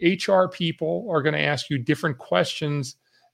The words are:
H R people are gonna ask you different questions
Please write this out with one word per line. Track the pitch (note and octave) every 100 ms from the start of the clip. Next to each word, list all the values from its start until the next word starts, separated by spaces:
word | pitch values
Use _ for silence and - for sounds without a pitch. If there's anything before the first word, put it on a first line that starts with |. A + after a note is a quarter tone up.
H | F3 F#3+ -
R | F#3+ F3+
people | - E3+ - D#3+ F3 A3+
are | D#3+
gonna | D3 D3+
ask | D3 C#3+ -
you | C#3
different | A#2+ D3 E3 B2+
questions | - F3+ - - D3+ C#3+ C3 - _ _ _